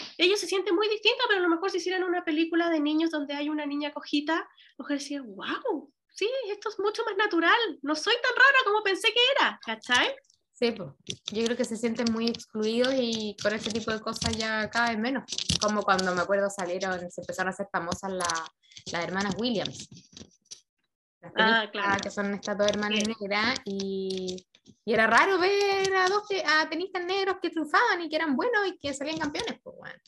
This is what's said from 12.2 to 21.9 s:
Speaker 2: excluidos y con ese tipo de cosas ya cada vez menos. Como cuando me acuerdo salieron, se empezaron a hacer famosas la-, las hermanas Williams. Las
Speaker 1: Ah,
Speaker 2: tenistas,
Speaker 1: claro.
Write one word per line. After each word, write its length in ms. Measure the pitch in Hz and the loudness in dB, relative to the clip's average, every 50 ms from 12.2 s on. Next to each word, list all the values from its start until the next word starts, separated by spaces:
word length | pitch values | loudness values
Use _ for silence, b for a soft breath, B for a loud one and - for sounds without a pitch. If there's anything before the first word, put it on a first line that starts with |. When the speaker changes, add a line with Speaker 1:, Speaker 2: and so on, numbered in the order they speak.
| 226 233 | 0 -2
Speaker 2:
excluidos 640 | 233 - - - - 214 214 220 226 233 247 262 269 262 | -2 -4 -10 -10 -6 -2 -2 0 2 2 2 2 2 0
y 380 | 240 233 226 220 214 208 - - | 0 0 -2 -2 -4 -6 -6 -2
con 120 | - 208 214 | -2 -2 -2
ese 160 | 214 - 214 | -2 -4 -4
tipo 200 | 208 233 214 226 | -4 -4 -4 -4
de 80 | 220 214 | -6 -4
cosas 340 | - 226 220 - - 233 226 | -6 -8 -8 -4 -4 -4 -2
ya 320 | 220 220 220 220 220 214 208 | -2 -2 -2 -2 -2 -2 -2
cada 180 | - 233 240 233 | 0 0 0 2
vez 80 | 226 214 | 0 0
menos. 240 | 220 254 277 240 - - - - - - - - | 0 0 -2 -2 -4 -6 -8 -6 -4 -2 0 0
Como 220 | 214 208 208 208 202 | 2 2 2 2 2
cuando 300 | - 190 185 190 185 180 | 2 2 2 2 0 0
me 60 | 180 | 0
acuerdo 280 | 175 180 202 202 202 196 | 0 2 2 0 0 -2
salieron, 500 | 196 - 180 175 180 185 190 190 185 180 180 175 | -2 -4 -4 -4 -4 -2 -2 -2 -4 -4 -6 -8
se 100 | - - | -10 -10
empezaron 280 | 180 - 180 185 185 190 | -10 -8 -4 -2 -2 -2
a 40 | 185 | -2
hacer 140 | - 202 - | -2 -6 -4
famosas 400 | - 180 170 170 180 - - 190 | -4 -4 -2 -2 -4 -4 -4 -6
la-, 400 | 185 185 180 170 165 165 160 156 - _ B B B B B - | -4 -2 -2 -2 -2 -4 -6 -8 -14 _ B B B B B -6
las 120 | - 170 170 | -6 -4 -4
hermanas 320 | 170 180 190 202 202 175 196 | -2 -2 -2 -2 -2 -2 -2
Williams. 500 | 233 254 233 185 147 139 123 - - - - - - _ _ - - - _ _ _ _ - - _ _ _ _ _ _ _ _ _ _ _ _ | -2 0 0 -2 -2 -4 -6 -10 -14 -16 -18 -20 -20 _ _ -20 -20 -20 _ _ _ _ -20 -20 _ _ _ _ _ _ _ _ _ _ _ _
Las 100 | 175 170 - | -20 -6 2
Speaker 1:
Ah, 260 | 214 220 220 226 226 | 4 4 6 6 4
Speaker 2:
tenistas, 100 | 214 208 | 2 0
Speaker 1:
claro. 320 | - 208 196 202 | -4 -4 0 0